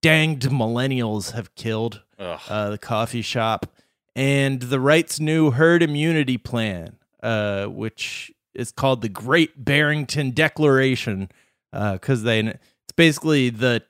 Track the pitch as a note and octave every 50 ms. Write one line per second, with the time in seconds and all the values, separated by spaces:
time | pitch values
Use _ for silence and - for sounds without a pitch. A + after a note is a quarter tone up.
0 | - D#3+ D#3+ D#3+ D#3 D#3+ D#3 C3+ A#2+ C#3 C3 C#3 A#2 A2 A#2 A#2+ B2+ C3+ C3+ B2+
1 | A#2+ A2 G#2+ G#2+ F#2+ - - A#2+ G#2+ - _ - - A2+ A2 A2 A2+ A#2 A2 -
2 | _ _ _ _ G2 F2+ E2+ D#2 - - - G#2+ G#2 G#2 G#2 G#2 - - A#2 G#2+
3 | A2+ A#2 - A#2+ G#2+ - - B2+ A2+ A2+ A2 G2+ - - _ _ _ _ _ _
4 | _ _ _ B2 C3+ C3+ C#3 C#3 C#3 C#3 C3+ C3 A#2+ A#2+ C3+ C3+ B2+ C#3 D3+ E3
5 | E3 - - - D#3 D3+ D#3 D#3+ D#3 D3+ B2 B2 D#3+ E3 E3+ E3+ E3+ D#3+ D3 D3
6 | D3+ E3 E3 D#3 D3 B2+ B2+ A#2+ _ - - A#2+ A2+ G#2+ F#2+ F2 A#2 A2+ - _
7 | _ _ _ _ - A#2 A2+ G#2+ G#2 G#2 G2+ G2 G2+ G2+ - - A2 A2 - -
8 | - - - - - - _ _ _ _ _ - A#2+ - - - - C3+ C3 A#2+
9 | G#2+ A2+ F#2+ - G#2 B2 C#3 F3 D#3+ - _ - A#2+ G2+ C#3 C#3+ D3+ D3 D3+ D3+
10 | C#3+ - - C#3+ D3 C3 B2 - - - - - D#3 D3 C3+ C3 C3 C3+ C3 A#2
11 | - - G#2 F#2+ G2 F#2+ _ _ _ _ _ _ _ _ - - G#2 G#2 G2 F#2
12 | - - C3+ A#2+ G#2+ A#2 A2+ A2 A2 A2 - - _ _ _ _ _ _ - -
13 | E3+ D#3+ D3 - - D#3 D3+ C#3+ C3 B2 A#2 G#2+ B2 B2+ A#2+ A2+ - _